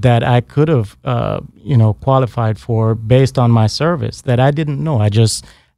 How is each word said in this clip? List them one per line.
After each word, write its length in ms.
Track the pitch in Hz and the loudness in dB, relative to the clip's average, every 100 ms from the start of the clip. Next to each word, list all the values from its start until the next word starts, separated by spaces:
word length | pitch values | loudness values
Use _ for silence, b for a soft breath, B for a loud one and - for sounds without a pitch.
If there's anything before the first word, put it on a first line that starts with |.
that 220 | 123 117 | 2 2
I 160 | 127 123 | 2 0
could 280 | - 143 156 | 0 0 0
have, 280 | 139 104 - | 0 -2 -8
uh, 360 | 147 120 52 50 - - | -6 -4 -4 -6 -10 -14
you 200 | 202 123 | -2 2
know, 180 | 110 101 | 2 0
qualified 640 | 139 131 123 - 113 107 | 0 0 0 -2 -4 -4
for 340 | - 113 110 | -4 -2 -2
based 460 | 110 110 131 131 - | -2 2 2 2 0
on 100 | 120 | 2
my 160 | 117 110 | 2 2
service 560 | - 156 165 110 - | 0 -2 -2 -6 -8
that 180 | - 120 | -4 0
I 120 | 135 | 0
didn't 300 | 147 151 139 | 0 -4 -4
know. 160 | 156 123 | -2 0
I 100 | 104 | 0
just 340 | 107 110 - - b b | 2 0 0 -12 b b